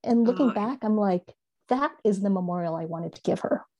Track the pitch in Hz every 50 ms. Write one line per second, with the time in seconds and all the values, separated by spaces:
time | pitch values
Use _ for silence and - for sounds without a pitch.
0 | - 247 240 233 233 226 247 - 285 240 - 208 202 233 277 254 - 214 214 214
1 | 208 196 180 180 _ - _ _ _ _ _ _ _ _ 254 262 285 311 311 -
2 | _ 208 202 196 196 202 196 185 180 175 175 180 170 165 160 165 165 160 165 165
3 | 170 165 - - - - 185 185 - - - 208 - _ _